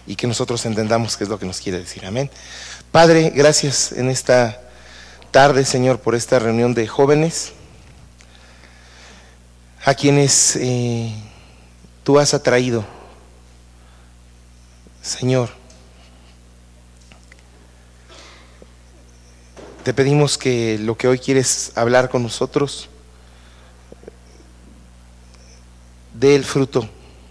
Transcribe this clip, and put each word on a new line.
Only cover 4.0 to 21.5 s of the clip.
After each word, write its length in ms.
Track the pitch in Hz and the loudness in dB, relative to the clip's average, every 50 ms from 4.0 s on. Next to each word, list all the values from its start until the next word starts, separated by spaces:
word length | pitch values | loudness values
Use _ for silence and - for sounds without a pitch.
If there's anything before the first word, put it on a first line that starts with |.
| 123 131 | -4 -4
esta 540 | 131 - - - 123 123 120 113 110 - - - - - - - - - - - - - - - - | -4 -4 0 2 2 2 2 0 -4 -10 -18 -20 -20 -20 -20 -20 -20 -20 -20 -20 -20 -20 -12 2 4
tarde, 300 | 131 139 147 135 135 135 | 6 6 6 4 2 0
Señor, 340 | - - 127 127 131 123 113 | 0 0 0 2 0 0 0
por 160 | - 113 113 | 0 -2 -2
esta 240 | 117 - - 131 123 | -2 0 0 0 0
reunión 360 | 110 113 113 117 120 120 120 | 2 0 0 2 2 2 0
de 120 | 117 110 | -2 -4
jóvenes, 680 | 101 - - 139 139 147 151 160 170 - - - - - - - - - - - - - - - - - - - - - - - - - - - - - - - - - - - - - - - - - - - - - - - - - - - | -2 0 2 2 4 4 2 2 0 -2 -6 -10 -12 -16 -20 -20 -20 -20 -20 -20 -20 -20 -20 -20 -20 -20 -20 -20 -20 -20 -20 -20 -20 -20 -20 -20 -20 -20 -20 -20 -20 -20 -20 -20 -20 -20 -20 -20 -20 -20 -20 -20 -20 -20 -20 -20 -20 -20 -2 0
a 80 | 139 | 0
quienes, 600 | 135 - 143 143 143 143 139 135 - - - - - | 0 2 2 4 4 4 4 4 2 2 2 0 0
eh, 580 | 127 123 127 123 123 120 120 117 117 117 113 107 107 107 107 - - - - - - - - - - - - - - - | -2 -2 -2 -2 -2 -2 -2 -4 -4 -6 -8 -10 -14 -16 -18 -20 -20 -20 -20 -20 -20 -20 -20 -20 -20 -20 -20 -20 -8 0
tú 160 | - 139 147 | 2 2 4
has 140 | 143 139 151 | 4 2 0
atraído. 500 | 135 - 127 123 123 127 127 117 113 101 - - - - - - - - - - - - - - - - - - - - - - - - - - - - - - - - - - - - - - - _ - - - | -2 0 0 0 0 0 0 -2 -4 -6 -8 -14 -20 -20 -20 -20 -20 -20 -20 -20 -20 -20 -20 -20 -20 -20 -20 -20 -20 -20 -20 -20 -20 -20 -20 -20 -20 -20 -20 -20 -20 -20 -20 -20 -20 -20 -20 -20 -20 _ -20 -20 -18
Señor, 480 | - - - - 127 127 131 127 120 113 - - - - - - - - - - - - - - - - - - - - _ _ _ _ - - - - - - - - - - - - - - - - - - - - - - - - - - - - - - - - - - - - - - - - - - - - - - - - - _ _ _ - _ _ - - - - - - - | -14 -14 -10 -6 -2 0 0 0 -2 -4 -8 -16 -20 -20 -20 -20 -20 -20 -20 -20 -20 -20 -20 -20 -20 -20 -20 -20 -20 -20 _ _ _ _ -20 -20 -20 -20 -20 -20 -20 -20 -20 -20 -20 -20 -20 -20 -20 -20 -20 -20 -20 -20 -20 -20 -20 -20 -20 -20 -20 -20 -20 -20 -20 -20 -20 -20 -20 -20 -20 -20 -20 -20 -20 -20 -20 -20 -20 -20 -20 -20 -20 _ _ _ -20 _ _ -20 -20 -20 -20 -20 -20 -8
te 100 | - 139 | -8 -4
pedimos 460 | 113 139 135 139 147 151 147 135 - - | -2 0 2 2 4 2 2 2 0 -2
que 400 | - 131 123 117 117 113 110 107 | -2 -2 0 0 -2 -2 -2 -2
lo 180 | 107 113 113 | -4 -4 -4
que 120 | - - 127 | 0 2 2
hoy 100 | 131 127 | 0 0
quieres 540 | - 135 135 135 123 - | 0 0 0 0 0 0